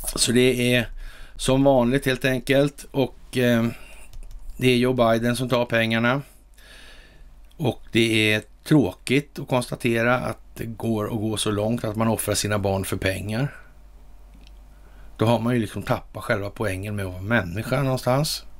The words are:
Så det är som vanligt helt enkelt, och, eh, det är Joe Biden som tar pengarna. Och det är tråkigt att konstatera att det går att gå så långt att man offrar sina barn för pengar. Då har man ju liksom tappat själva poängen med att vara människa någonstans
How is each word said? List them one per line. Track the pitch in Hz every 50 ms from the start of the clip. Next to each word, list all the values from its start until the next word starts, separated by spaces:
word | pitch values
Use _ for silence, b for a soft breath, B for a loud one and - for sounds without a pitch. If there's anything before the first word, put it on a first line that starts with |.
| - - -
Så | - - -
det | 117 120 127 127 127 123 123 123 123
är | 123 113 - B B B B B B B B B
som | - - - 131 135 135
vanligt | 139 135 131 120 120 127 139 -
helt | 135 131 127 -
enkelt, | 135 131 127 120 - 135 135 143 143 139 - - -
och, | - 139 131 123 - - - - - 127
eh, | 127 120 120 117 113 117 117 B B B B B B B B - - - - - - - - -
det | 123 127
är | 123 120
Joe | 120 123 131
Biden | 123 120 113 113 113 113 120 120
som | 120 131 123
tar | 131 120 120
pengarna. | 120 - 117 113 113 113 113 113 120 127 143 147 b b b - - B B B B B B B B B B B B B B B B B B - - - -
Och | - 120 104 - - -
det | - 110 117 117 110 110 107 107 107
är | 107 104 - - - -
tråkigt | - 156 151 117 90 92 - - - 120 143 147 - - -
att | 143 -
konstatera | 139 123 123 - 139 - - 120 117 117 113 120 123 127
att | - - 113 - - - -
det | - -
går | 113 117 98 - 117 113 107 104
att | 104 - 110
gå | 104 110 110 101
så | - 110
långt | 107 101 104 110 117 120 -
att | 113 104
man | 110 113 113
offrar | 110 104 - - 104
sina | - - 101 104 104
barn | 95 101 98 95 95
för | - - 92
pengar. | - 95 95 92 92 104 107 113 139 143 - - - - - - - - - - - - - - - - - - - - - - - b b b b b b b b b b -
Då | 113
har | 110 120 110
man | 113 120 123
ju | 123
liksom | 110 98 - 104 92
tappat | - 120 104 - - - 107 -
själva | - 120 101 98 101
poängen | - - 117 101 95 92 98 107 104
med | 104 98
att | 92
vara | 90 92
människa | 95 101 120 117 95 87 85 101 117 - 127 135 143
någonstans | 131 131 127 - 127 123 135 151 - - - - - - -